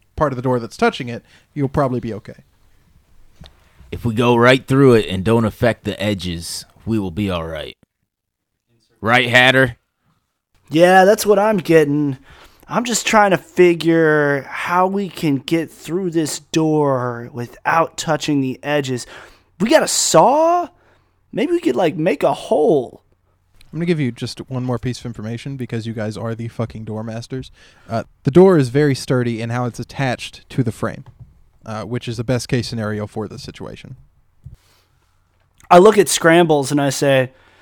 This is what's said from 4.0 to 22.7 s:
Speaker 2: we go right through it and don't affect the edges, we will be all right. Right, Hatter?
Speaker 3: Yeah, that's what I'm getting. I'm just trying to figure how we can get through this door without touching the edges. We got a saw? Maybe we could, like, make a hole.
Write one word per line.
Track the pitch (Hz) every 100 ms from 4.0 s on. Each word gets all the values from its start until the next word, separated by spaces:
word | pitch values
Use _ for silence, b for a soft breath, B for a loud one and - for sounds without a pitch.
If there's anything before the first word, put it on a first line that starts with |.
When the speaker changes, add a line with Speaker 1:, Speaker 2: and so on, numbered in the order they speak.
| 120
Speaker 2:
we |
go | 110 120 120
right | 120 131 -
through | 135 139
it | 113 80
and | 95 92
don't | 117 110
affect | - 117 110
the | 104 -
edges, | 104 101 90 85 - - - _ -
we | 110
will | 95
be | 82 101
all | 87 82
right. | 78 67 - _ _ _ _ _ _ _ _ _ _ _ -
Right, | 104 123 120
Hatter? | 123 127 131 131 117 _ _ _ _ _ _ _ _ -
Speaker 3:
Yeah, | 151 175 190 185
that's | 220 202
what | 196
I'm | 214 202
getting. | 156 160 147 147 143 131 b b b b b
I'm | 175
just | 240 220 -
trying | 220 202
to | 175
figure | - - 180 170 165 165 160 151 143 143
how | 117 - - 175 190
we | 196 196
can | - 160 139
get | - 165 151
through | - - 170 190
this | 165 147 -
door | _ 160 160 151 143 131 123 117 120
without | 120 120 - - 165 156 -
touching | - 151 - 143
the | 131 123
edges. | 143 147 131 123 - B B B B -
We | 226
got | 302
a | 185
saw? | - - 160 202 294 330 349 339 _ _ _ _ _ _
Maybe | - 302
we | 349
could, | 320 240
like, | 170 139
make | 165 269
a | 160
hole. | - - 269 285